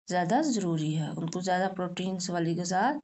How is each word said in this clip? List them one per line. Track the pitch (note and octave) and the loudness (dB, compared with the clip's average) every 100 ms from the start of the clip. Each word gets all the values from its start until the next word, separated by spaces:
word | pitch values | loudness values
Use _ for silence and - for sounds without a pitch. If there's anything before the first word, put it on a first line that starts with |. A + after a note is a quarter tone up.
| - | -2
ज़्यादा | F3+ E3+ B3 D#4 | 0 2 2 2
ज़रूरी | A3 F3+ D#3+ D3+ | 0 0 0 0
है, | D#3 D3 | 0 -2
उनको | D#3 E3 F3+ | -4 -4 -2
ज़्यादा | F#3 F3+ F#3+ | 0 2 0
प्रोटीन्स | F#3+ F3+ F3 F#3 F#3 F3+ | -2 -6 -4 -4 -4 -2
वाली | F3 E3+ | 0 0
ग़िज़ा | E3+ F3 F#3 A#3 D4 | 0 0 2 2 0